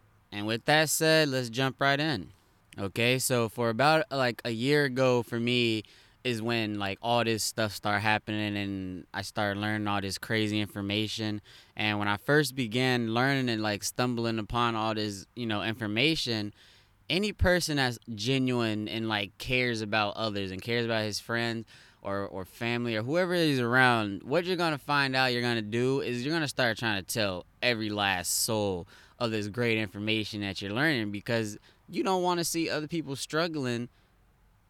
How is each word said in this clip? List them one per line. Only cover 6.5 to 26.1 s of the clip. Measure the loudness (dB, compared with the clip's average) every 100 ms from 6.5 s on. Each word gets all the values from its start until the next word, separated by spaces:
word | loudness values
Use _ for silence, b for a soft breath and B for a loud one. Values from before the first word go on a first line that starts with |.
| 0 -2 -2
like, | -4 -4
all | 2 2
this | 4 0
stuff | -2 -2 -2
started | -2 0 2
happening | 2 2 0 -2 -2 -2
and | -4 -6 -6 -10 -8
I | -8
started | -6 -2 -2 0
learning | -2 -2 0
all | -2
this | -2 -6
crazy | -2 0 2 0
information. | -2 -4 -2 0 -2 -4 -4 -6 B B B -2
And | 0 0
when | 0
I | 0
first | 4 4 2
began | -2 -2 2 2 2 2
learning | 2 2 2 0
and, | 0
like, | -2 -2
stumbling | -4 -2 -2 0 -2 -2
upon | -2 0 0 0
all | -2
this, | -2 -4 -6 -12
you | -8 -4
know, | -2
information, | -2 -2 -2 2 2 2 -2 -2 -4 b b b b b -2
any | 0 0
person | 2 2 4 2 2
that's | 0 -2 -10
genuine | -6 0 2 2 2 0 -2 -4
and, | -4 -2
like, | -2 -4 -8
cares | -2 0 0 -2
about | -2 0 0 -2
others | -4 -2 -4
and | -6
cares | -4 -2
about | 0 0
his | -2 -6
friends | -4 -4 -2 -4 -10 B B B
or, | -6 -6 -6
or | -8 -12
family | -6 -4 -2 -2 -2
or |
whoever | 0 0 2
is | 2 2 2
around, | 4 6 6 6 0 -4
what | -2 -2 0
you're | 0
gonna | 0 -2
find | 0 2 2
out | 2 2
you're | 2
gonna | 2 0
do | 0 0 2 0
is | -2